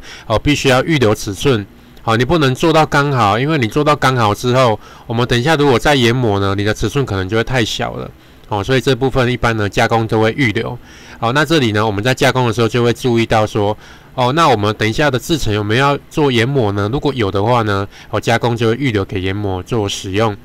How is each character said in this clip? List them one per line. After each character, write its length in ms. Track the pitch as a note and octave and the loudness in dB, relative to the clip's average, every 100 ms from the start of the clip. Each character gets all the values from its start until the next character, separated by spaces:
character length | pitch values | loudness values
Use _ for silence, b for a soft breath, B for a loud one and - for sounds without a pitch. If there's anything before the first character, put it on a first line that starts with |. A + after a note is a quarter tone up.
| B B B | B B B
哦， 100 | G#2+ | -2
必 160 | D3 | 0
须 160 | C#3 C3+ | 0 2
要 140 | B2+ | 2
预 160 | C#3+ D3+ | 2 2
留 160 | A2 | 2
尺 180 | A2 - | 0 -4
寸。 320 | F#2+ C#3+ A2+ G2 - B B | -4 0 0 -2 -16 B B
好， 140 | - A2+ | -2 0
你 80 | |
不 140 | B2 E3+ | 2 2
能 160 | C3+ | 0
做 180 | B2+ E3 | 0 2
到 120 | D#3 C3+ | 2 2
刚 260 | D3 C#3+ | 0 0
好， 260 | C3 G#2 G#2+ | 2 2 2
因 80 | C#3+ | 0
为 120 | D#3+ | 0
你 100 | A2+ | 0
做 160 | D3+ | 0
到 100 | D3+ | 0
刚 220 | C#3+ C3 B2+ | 2 2 2
好 180 | G#2 | 0
之 200 | G#2 B2 B2 | 0 0 2
后， 240 | B2 G#2+ B B B | 2 0 B B B
我 60 | |
们 160 | A2+ B2+ | -4 0
等 100 | A#2+ | 0
一 40 | |
下 120 | A#2+ | 2
如 140 | D#3 D3 | 2 4
果 100 | A#2 | 2
再 160 | D#3 | 2
研 220 | C#3+ A#2 C3 | 2 2 2
磨 240 | A#2 G2 | 0 0
呢， 140 | G2 G2 | -2 -2
你 80 | |
的 80 | G#2 | -2
尺 160 | G#2+ A2+ | -2 -2
寸 160 | C#3+ | -2
可 100 | B2+ | -2
能 140 | G2 F#2 | -4 -2
就 80 | A2 | -2
会 80 | |
太 180 | A2+ B2+ | -2 -2
小 300 | A2 - A#2 | -2 -4 -6
了。 180 | A#2+ - - B B B | -8 -12 -16 B B B
哦， 160 | G#2 | -6
所 100 | G2 | 0
以 60 | C3 | 0
这 160 | C#3 B2 | 0 0
部 140 | C3 | 0
分 200 | C3+ A#2+ | 0 0
一 60 | B2 | 0
般 180 | A#2+ A2 | -2 -2
呢， 100 | G2+ | -2
加 180 | - A2+ | 0 0
工 200 | A2+ A2 | 0 0
都 120 | A2+ | 0
会 140 | A2 | 0
预 160 | - A2+ | 0 -2
留。 240 | G2+ B2+ B2 B B B B | -2 -6 -10 B B B B
好， 120 | A2+ | -2
那 120 | C#3 | 0
这 140 | D3+ D#3+ | 2 2
里 140 | A#2+ | 2
呢， 120 | G#2 | 0
我 60 | A2 | 0
们 120 | G2 | 0
在 120 | G#2 | -2
加 180 | - C3+ | 0 0
工 140 | B2+ A#2+ | 2 0
的 60 | |
时 80 | A2+ | 0
候 40 | A2+ | 0
就 160 | B2 | 2
会 80 | A#2+ | 0
注 240 | A2+ B2+ A#2 | 0 0 0
意 80 | A2+ | 2
到 200 | A2+ G#2+ | 2 0
说， 300 | A2+ G2+ G#2+ B B B | 0 -2 -2 B B B
哦， 180 | - B2 | -2 0
那 160 | D3+ D#3+ | 2 4
我 80 | A2 | 4
们 180 | G#2 G#2+ | 2 0
等 100 | A2 | -2
一 20 | |
下 200 | A2 D3+ | 2 0
的 80 | B2 | 0
制 180 | - D#3 | -2 -2
程 160 | A2 | 0
有 100 | G#2 | 0
没 140 | G#2 A2+ | 0 2
有 80 | C#3+ | 2
要 100 | C#3 - | 0 -4
做 240 | - C#3+ | 0 2
研 160 | A#2 A#2+ | 2 2
磨 240 | C#3+ G#2 | 2 0
呢？ 160 | G2+ G#2 | 0 -2
如 80 | C#3 | -2
果 140 | D3 | -2
有 160 | C3 G2 | -2 -2
的 120 | G2 | 0
话 180 | A2 B2 | 0 2
呢， 240 | G#2+ G2 G2+ B B | 2 -2 -4 B B
哦， 100 | G#2+ | -4
加 200 | B2 A#2 | 0 0
工 180 | B2 A#2 | 0 0
就 120 | A2+ | 0
会 80 | A#2 | 0
预 140 | C#3 | 0
留 140 | G2+ | -2
给 160 | F#2+ G#2 | -2 -4
研 160 | F#2 G2+ | -4 -4
磨 260 | G2+ F#2 | -4 -6
做 240 | F2 A#2+ G2+ | -4 -4 -2
使 260 | - G2+ | -6 -6
用。 220 | F#2+ A2+ G2 | -2 -2 -4